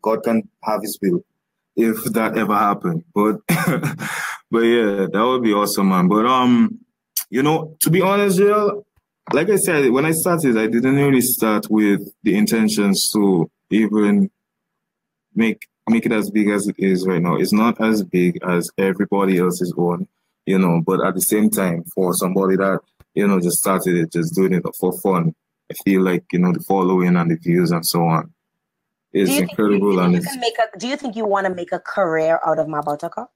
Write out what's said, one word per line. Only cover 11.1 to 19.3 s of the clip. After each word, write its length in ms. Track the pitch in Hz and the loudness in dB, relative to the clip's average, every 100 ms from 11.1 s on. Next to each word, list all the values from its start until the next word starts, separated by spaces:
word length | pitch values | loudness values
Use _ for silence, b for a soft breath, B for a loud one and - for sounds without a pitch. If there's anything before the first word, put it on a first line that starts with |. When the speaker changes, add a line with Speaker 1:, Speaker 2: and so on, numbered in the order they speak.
| 131 | 2
Speaker 1:
start 460 | 117 - 113 104 - | 2 0 0 0 0
with 320 | 107 104 98 - _ | 2 2 0 -4 _
the 120 | 110 95 | 0 2
intentions 760 | 107 113 110 104 101 92 - | 2 2 0 2 0 0 0
to 380 | 107 101 90 80 _ _ | 0 2 2 -2 _ _
even 600 | 104 107 107 104 101 95 _ _ _ _ _ _ _ _ _ _ | 0 2 2 2 2 0 _ _ _ _ _ _ _ _ _ _
make, 340 | - 110 - - _ - | -2 -2 -2 -14 _ 0
make 160 | 113 113 | 0 2
it 60 | |
as 180 | 110 98 | -2 0
big 180 | 107 104 | 0 0
as 180 | 101 101 | 0 -2
it 80 | - | -2
is 260 | 98 90 92 | 0 0 0
right 140 | 87 | 0
now. 140 | 87 - | 0 0
It's 180 | 92 | 0
not 260 | 104 113 113 | 2 2 0
as 220 | 110 107 | 0 0
big 360 | 92 90 90 85 | 0 0 0 0
as 260 | 90 87 82 - | -2 -2 -2 -2
everybody 600 | 95 92 98 98 95 | -2 0 -2 0 2